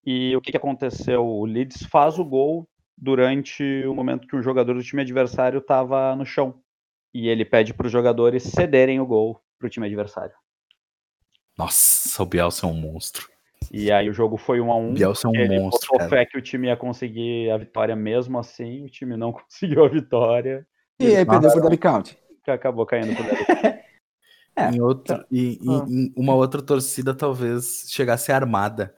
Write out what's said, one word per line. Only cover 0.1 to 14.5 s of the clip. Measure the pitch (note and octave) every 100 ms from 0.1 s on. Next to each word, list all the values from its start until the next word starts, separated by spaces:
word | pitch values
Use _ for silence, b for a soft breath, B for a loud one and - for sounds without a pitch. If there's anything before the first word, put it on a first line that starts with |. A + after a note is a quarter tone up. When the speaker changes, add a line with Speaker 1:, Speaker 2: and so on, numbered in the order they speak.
| B2+ B2+ C3
Speaker 1:
o |
que | B2+
que | -
aconteceu? | C#3+ C3 C3 - - B2 A#2
O | G#2+ A2
Leeds | A2 C3 - -
faz | D#3 D3 D#3+
o |
gol | D#3+ C3 C#3+ E3 E3 _ _ _
durante | C3+ C3 B2+ C#3 C3+ - C#3 C3+ C3+
o |
momento | C3 B2+ B2+ -
que | C3+
o |
jogador | B2 B2+ A#2+
do | B2
time | A#2+ C#3+
adversário | C3 B2+ B2+ C3 B2+ C3+
tava | - C3+ B2+ C3+ C3+ C3+
no |
chão. | C3+ - C3 B2+ _ _ _ _ _
E | B2 A#2
ele | A2+
pede | G#2+ A#2 A2
pros | - B2
jogadores | A#2+ A#2+ A#2 A#2+ B2
cederem | B2 - F3 C#3 C3 C3
o | B2+
gol | A2 A2 A2+ _ _
pro | A#2
time | - G#2
adversário. | G#2 G#2 - - _ _ _ _ _ _ _ _ _ _ _ _ -
Speaker 2:
Nossa, | - - - - - -
o | F2+
Bielsa | F2 F2 - F2+
é |
um |
monstro. | D#2+ D#2 D#2+ - - - _ _ _ -
Speaker 1:
E | G#2 G#2
aí | G2+ G#2
o |
jogo | G#2+ A2 A2+
foi | -